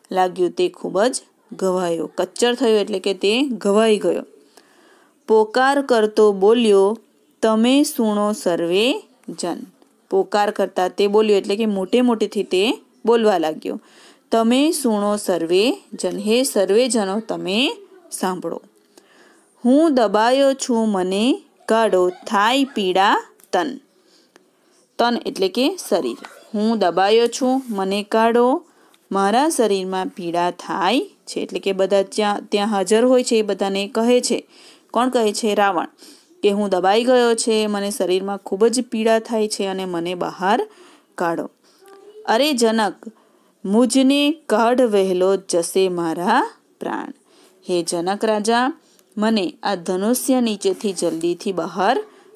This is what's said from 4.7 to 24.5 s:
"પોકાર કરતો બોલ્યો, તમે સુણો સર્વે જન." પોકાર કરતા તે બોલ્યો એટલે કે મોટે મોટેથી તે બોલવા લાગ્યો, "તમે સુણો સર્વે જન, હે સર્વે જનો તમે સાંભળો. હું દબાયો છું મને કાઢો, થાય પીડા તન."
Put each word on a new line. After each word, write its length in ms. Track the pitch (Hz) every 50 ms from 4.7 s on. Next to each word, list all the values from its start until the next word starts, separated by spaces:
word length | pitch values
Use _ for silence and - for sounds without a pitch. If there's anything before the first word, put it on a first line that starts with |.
| _ _ _ _ _ _ _ _ _ _ _
"પોકાર 540 | - 220 220 214 214 - 254 262 269 277 285
કરતો 500 | 277 269 254 226 214 214 214 - 214 208
બોલ્યો, 640 | 202 190 190 208 233 247 233 214 202 196 196 196 226 - - _ _ _ _ _ _ _
તમે 420 | - 220 220 220 226 247 262 285 294
સુણો 500 | 294 - - 226 214 208 208 208 208 214
સર્વે 720 | 208 - 190 170 165 170 170 180 196 220 254 302 427 - _ _ _ _ -
જન." 280 | 170 - - 175 - - - - - _ _ _ _ _ _ -
પોકાર 420 | - 190 185 190 - 208 208 208
કરતા 360 | 208 - 196 185 - - 180
તે 200 | 180 - - 196
બોલ્યો 300 | 208 202 214 220 214 208
એટલે 180 | 196 190 202 202
કે 100 | 208 226
મોટે 360 | 214 202 190 185 185 - 240
મોટેથી 420 | 254 240 233 220 214 202 - 214 185
તે 400 | - 185 185 202 240 302 - - _ _ _ -
બોલવા 320 | 208 233 233 220 214 196
લાગ્યો, 440 | 170 156 156 156 - - - - 220 - _ _ - - - - _ _ _
"તમે 400 | - 226 226 226 247 262 285 320
સુણો 460 | 349 - - 240 214 202 202 208 208
સર્વે 640 | 208 - 190 185 160 165 160 180 190 208 262 - - - _ -
જન, 240 | - - 185 175
હે 260 | 180 202 214 220 247 262
સર્વે 440 | 269 - 214 185 - 196 226 254
જનો 320 | 254 247 226 202 190 190 220
તમે 520 | 220 - 180 170 170 175 190 220 269 330 466 - - - - - - -
સાંભળો. 500 | - - - 185 180 170 165 165 - - - _ _ _ _ _ _ - _ _ _ _ _ _ _ _ _ _ _ _ -
હું 300 | 240 262 294 330 339 277
દબાયો 580 | 247 226 202 190 208 214 240 254 269 277 269 269
છું 360 | 269 - - 240 226 220 214
મને 540 | 202 185 180 185 190 196 220 254 339 403 - _ _ _ _
કાઢો, 440 | - 220 226 226 214 185 180 180 180
થાય 540 | 180 - - - 220 202 208 226 254 277 277
પીડા 600 | 262 - 220 196 185 180 185 190 214 269 440 453 - _ _ - _ -
તન." 260 | 185 170 139 123 - - _ _ _ _ _ _ _ _ _ _ _ _ _